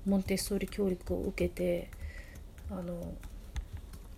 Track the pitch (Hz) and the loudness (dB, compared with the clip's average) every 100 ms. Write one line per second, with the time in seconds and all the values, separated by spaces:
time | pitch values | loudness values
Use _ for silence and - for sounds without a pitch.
0 | 196 196 190 190 - 196 196 - 196 180 | 4 6 6 2 4 2 2 2 4 2
1 | - 180 196 - 180 - 180 175 - - | 0 0 2 2 2 4 4 2 0 -6
2 | - - - - - - - 185 175 175 | -6 -6 -10 -12 -12 -10 -6 -4 -4 -4
3 | 170 160 - - - - - - - - | -6 -6 -8 -10 -6 -6 -6 -8 -8 -12
4 | - | -12